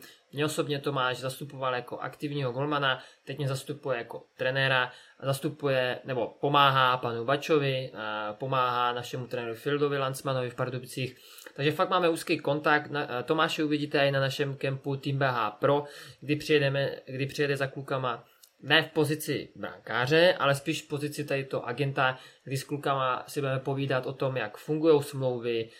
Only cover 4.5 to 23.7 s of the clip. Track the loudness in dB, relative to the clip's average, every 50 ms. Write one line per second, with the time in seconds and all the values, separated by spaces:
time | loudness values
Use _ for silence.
4.5 | 0 2 2 2 4 2 2 0 -4 -14 -20 -20 -14 -6 -2 -2 -2 0 -2 -4
5.5 | -4 -2 0 0 2 2 2 0 -2 -4 -6 -4 -2 -2 -2 -4 -4 -2 0 4
6.5 | 6 8 8 8 8 6 6 6 4 2 0 -2 -4 -2 0 0 0 0 2 4
7.5 | 4 4 4 2 0 -2 -4 -6 -8 -8 -6 -4 -4 -4 -4 -6 -6 -6 -4 0
8.5 | 2 2 2 4 4 4 2 2 0 -2 -6 -6 -6 -8 -6 -6 -6 -6 -4 -6
9.5 | -6 -4 -2 -2 0 2 2 0 0 0 -2 -2 -4 -4 -4 -2 -2 -2 -2 -4
10.5 | -4 -4 -4 -4 -4 -8 -8 -8 -6 -6 -6 -6 -8 -14 -20 -20 -20 -20 -20 -16
11.5 | -6 0 0 0 2 2 0 2 2 4 4 2 2 0 0 -2 -2 0 0 -2
12.5 | -2 0 2 2 2 2 2 -2 -4 -4 -4 -4 -4 -4 0 0 2 2 2 2
13.5 | 2 0 0 0 0 0 -2 0 2 4 4 4 4 2 2 0 0 0 -2 -2
14.5 | -2 -4 -4 -4 -4 -4 -4 -4 -4 -4 -2 -2 0 2 2 2 2 2 0 -2
15.5 | -2 2 2 4 4 4 2 -2 -12 -16 -18 -20 -20 -12 -4 -2 -2 -2 2 2
16.5 | 4 4 4 4 2 0 -2 -2 -4 -8 -12 -10 -6 -4 -4 -4 -2 -2 0 0
17.5 | 0 -2 -2 -4 -6 -10 -6 -4 -4 -2 -2 -2 -4 -6 -10 _ _ _ -20 _
18.5 | _ _ 0 4 4 4 4 4 2 2 2 2 0 -4 -2 -4 -4 -4 -6 -10
19.5 | -12 -12 -12 -12 -12 -12 -8 -4 -2 0 2 4 6 6 6 6 6 4 2 2
20.5 | 2 2 0 -4 -4 -4 -4 -6 -6 -6 -6 -6 -6 -6 -4 -2 -2 -2 -2 -2
21.5 | -4 -4 -4 -4 -2 -2 0 0 2 2 2 2 2 -2 -10 -20 -20 _ -10 -6
22.5 | -6 -6 -4 -6 -6 -4 0 0 0 2 0 0 -2 -2 -6 -6 -6 -4 -2 -2
23.5 | -2 -2 -2 -2